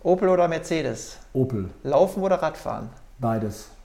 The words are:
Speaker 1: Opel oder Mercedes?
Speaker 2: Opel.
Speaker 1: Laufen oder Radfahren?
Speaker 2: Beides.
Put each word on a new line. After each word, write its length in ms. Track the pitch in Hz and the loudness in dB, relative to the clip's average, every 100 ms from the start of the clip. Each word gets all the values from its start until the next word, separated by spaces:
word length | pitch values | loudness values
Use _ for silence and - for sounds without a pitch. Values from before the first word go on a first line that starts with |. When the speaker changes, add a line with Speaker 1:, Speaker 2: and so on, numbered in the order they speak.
Speaker 1:
Opel 280 | 170 185 185 | 0 2 4
oder 180 | 180 175 | 4 4
Mercedes? 680 | 165 170 165 135 113 - - - | 0 -2 -2 -2 -4 -10 -18 -6
Speaker 2:
Opel. 380 | 135 127 110 95 - | -2 0 -2 -6 -8
Speaker 1:
Laufen 400 | 135 143 185 196 | 0 4 4 2
oder 180 | 190 185 | 0 0
Radfahren? 480 | 160 151 135 110 110 - - - | 0 -4 -8 -8 -10 -14 -20 -4
Speaker 2:
Beides. 480 | 127 113 107 101 - - | -2 0 -2 -6 -14 -20